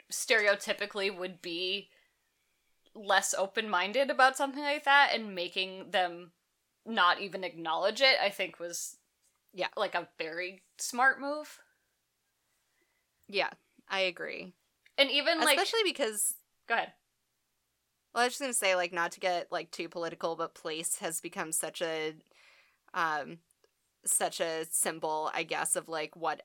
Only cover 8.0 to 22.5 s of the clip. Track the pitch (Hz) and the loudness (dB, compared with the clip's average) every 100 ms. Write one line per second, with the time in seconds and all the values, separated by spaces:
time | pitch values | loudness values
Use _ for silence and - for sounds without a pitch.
8 | 269 254 202 196 185 - 170 170 - - | 4 4 2 -2 -6 -6 -10 -8 -10 -12
9 | _ _ _ _ _ 185 165 - 190 180 | _ _ _ _ _ -6 -4 -2 -2 -2
10 | 170 - 160 165 180 190 _ - - 240 | -6 -8 -8 -6 -8 -10 _ -10 -6 2
11 | 262 247 277 302 302 - _ _ _ _ | 2 2 -2 -6 -8 -18 _ _ _ _
12 | _ _ _ _ _ _ _ _ _ _ | _ _ _ _ _ _ _ _ _ _
13 | _ _ - 202 160 - _ _ - 190 | _ _ -6 -2 -2 -4 _ _ -6 0
14 | 185 175 160 - 185 - _ _ _ - | 0 -2 -8 -10 -12 -18 _ _ _ 2
15 | 277 277 285 330 311 285 381 453 392 - | 4 4 2 4 4 4 4 2 0 0
16 | 220 214 - - _ _ - 226 170 - | -2 0 -2 -4 _ _ -2 -2 -2 -10
17 | _ _ _ _ _ _ _ _ _ _ | _ _ _ _ _ _ _ _ _ _
18 | _ 233 247 247 277 233 196 185 175 175 | _ -2 0 0 -4 0 2 2 0 -2
19 | 170 - 185 175 - 170 165 - 165 175 | -4 -2 -2 -2 -2 -6 -6 -8 -8 -6
20 | 165 165 170 165 165 - 170 156 170 - | -6 -4 -4 -2 -6 -6 -8 -6 -4 -4
21 | 180 160 170 196 160 160 160 - 165 160 | -4 -6 -8 -8 -6 -4 -6 -4 -4 -2
22 | 156 156 _ _ - | -4 -8 _ _ -20